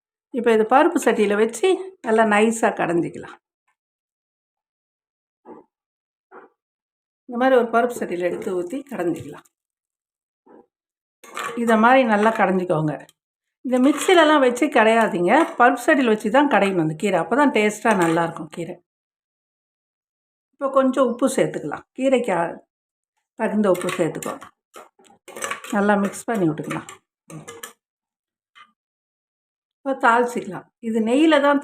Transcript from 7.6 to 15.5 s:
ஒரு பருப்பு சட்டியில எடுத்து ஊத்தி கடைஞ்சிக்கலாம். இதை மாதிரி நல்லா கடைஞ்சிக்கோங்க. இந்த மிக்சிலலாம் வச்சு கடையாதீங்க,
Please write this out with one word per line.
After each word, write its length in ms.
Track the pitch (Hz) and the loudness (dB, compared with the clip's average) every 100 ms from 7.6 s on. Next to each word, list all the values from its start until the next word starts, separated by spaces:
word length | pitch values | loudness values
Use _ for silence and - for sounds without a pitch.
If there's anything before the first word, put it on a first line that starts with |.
ஒரு 80 | 233 | 2
பருப்பு 200 | 233 240 - | 0 -2 -4
சட்டியில 280 | 196 175 175 | -8 -6 -6
எடுத்து 260 | 175 - 185 | -6 -6 -6
ஊத்தி 200 | 175 269 - | -6 -10 -12
கடைஞ்சிக்கலாம். 560 | 220 175 151 139 - - _ _ _ _ _ _ _ _ _ _ - _ _ _ _ _ _ - - - - | -6 -6 -6 -10 -18 -20 _ _ _ _ _ _ _ _ _ _ -20 _ _ _ _ _ _ -18 -12 -10 -4
இதை 140 | 233 220 | 0 4
மாதிரி 180 | 226 262 240 | 6 4 4
நல்லா 160 | 202 214 220 | 2 2 2
கடைஞ்சிக்கோங்க. 540 | 190 190 180 156 156 143 - _ _ _ _ _ | 0 0 0 -2 -2 -6 -12 _ _ _ _ _
இந்த 120 | 269 254 254 | -4 2 2
மிக்சிலலாம் 580 | 294 - 359 311 302 254 | 2 2 4 6 4 2
வச்சு 180 | 240 302 247 | 0 0 2
கடையாதீங்க, 560 | 220 226 214 170 175 262 320 | 4 4 2 0 2 2 2